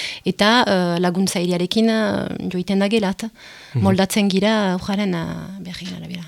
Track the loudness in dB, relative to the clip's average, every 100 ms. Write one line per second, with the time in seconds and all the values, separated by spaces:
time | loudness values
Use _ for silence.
0 | -10 -6 -4 2 4 4 4 2 2 2
1 | 0 2 0 0 0 0 0 2 2 2
2 | 0 -2 -4 -6 -6 -4 0 0 2 0
3 | 0 -4 -8 -12 -20 -20 -6 0 4 4
4 | 2 2 2 2 2 2 0 -2 -2 -2
5 | -2 -2 -4 -8 -10 -12 -12 -12 -12 -12
6 | -10 -12